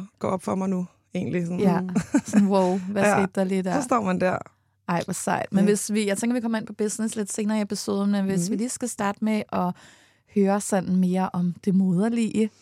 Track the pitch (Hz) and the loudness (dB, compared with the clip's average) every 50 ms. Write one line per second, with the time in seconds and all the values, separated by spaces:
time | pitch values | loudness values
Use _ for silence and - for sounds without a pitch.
0 | 190 - _ - - - 190 185 - 214 202 190 190 190 185 180 180 - _ _ | -8 -10 _ -6 -4 -4 -4 -2 -2 -4 -4 -2 -2 -2 -2 -2 -4 -6 _ _
1 | _ _ - 180 - - - 180 175 170 180 180 208 190 190 185 185 185 180 208 | _ _ -6 -6 -4 -2 -2 -2 -2 -2 -2 2 2 2 2 2 0 -2 -2 -4
2 | - - - 254 - - - 208 202 190 202 190 185 180 185 196 180 190 208 196 | -2 0 -2 -2 0 2 2 4 4 4 4 4 2 2 0 0 -2 -4 -2 2
3 | 202 208 196 - 196 190 - 202 190 185 196 190 185 185 175 294 262 - 262 233 | 2 4 4 2 2 0 0 -2 -2 0 0 -2 0 0 -2 -2 0 0 0 0
4 | 208 185 185 180 180 185 - - - - _ _ _ _ _ _ _ - 175 170 | 0 0 0 0 0 0 -2 -2 -6 -10 _ _ _ _ _ _ _ -2 -2 -2
5 | - - 180 - - - 180 - - - 202 196 196 208 208 202 - - 208 214 | -2 -4 -6 -4 -2 -2 -2 -2 -2 0 2 2 4 4 2 2 0 -2 -2 0
6 | 214 196 196 196 233 233 240 254 220 233 226 220 214 - 214 - 208 214 - - | 0 0 0 0 0 0 0 0 -2 -2 -2 -4 -4 -6 -6 -4 -4 -4 -2 -2
7 | 220 226 - 220 208 - - - 214 208 220 220 208 202 214 - - - 202 196 | -4 -4 -4 -4 -6 -6 -4 -4 -2 0 0 0 -2 -2 -4 -6 -4 -2 -2 0
8 | 202 202 202 202 190 190 190 180 175 190 220 196 226 254 - - 247 233 - - | 0 2 2 0 0 0 0 0 0 -2 -2 -2 -4 -4 -6 -6 -6 -6 -6 -4
9 | 208 202 202 - 214 220 214 214 - - - 190 180 180 180 - - - - - | -4 -4 -2 -2 -2 0 0 0 -2 -4 -4 -2 -2 -2 -4 -6 -12 -20 -20 -20
10 | _ _ _ _ _ _ - 208 196 190 196 208 202 - 214 190 170 180 180 185 | _ _ _ _ _ _ 0 2 2 4 2 0 0 0 -2 -2 0 2 2 2
11 | 185 180 180 185 185 - - 180 175 175 165 - - 208 180 190 190 185 175 175 | 2 2 2 0 0 -2 -2 -2 -2 -2 -2 -2 0 2 4 4 4 4 4 2
12 | 208 233 233 233 226 202 - 208 220 214 _ _ | 2 2 2 0 0 0 2 0 0 0 _ _